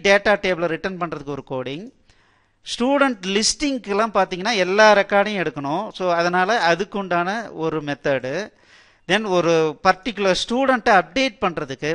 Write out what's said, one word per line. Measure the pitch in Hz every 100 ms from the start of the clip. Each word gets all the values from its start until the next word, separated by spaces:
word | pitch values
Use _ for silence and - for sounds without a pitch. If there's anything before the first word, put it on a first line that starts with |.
டேட்டா | 196 196 214 202
டேபிளை | 196 170 170
ரிட்டர்ன் | 160 196 180
பண்றதுக்கு | 170 151 139 139
ஒரு | -
கோடிங். | 131 123 147 233 _ _ _ _ _ _ _ -
ஸ்டூடெண்ட் | - 247 277 269 208 185
லிஸ்டிங்க்கெல்லாம் | 196 214 - 294 262 196 202 220 196
பாத்தீங்கன்னா | 185 180 202 214
எல்லா | 180 202 214
ரெக்கார்டையும் | 202 196 202 202 202
எடுக்கணும். | 160 147 139 165 214
So, | - 185
அதனால | 170 175 180 185 233 170
அதுக்குண்டான | 170 208 208 190 175 175 226 185
ஒரு | 160 160 156
மெத்தடு. | 147 143 151 131 127 160 214 _ _ - _ _ -
Then | 196 220
ஒரு | 180 165 165 156 135
பர்டிகுலர் | 190 185 262 202 196 175
ஸ்டூடெண்ட்டை | - 247 269 247 240
அப்டேட் | 196 165 269 262 -
பண்றதுக்கு | 190 156 139 131 147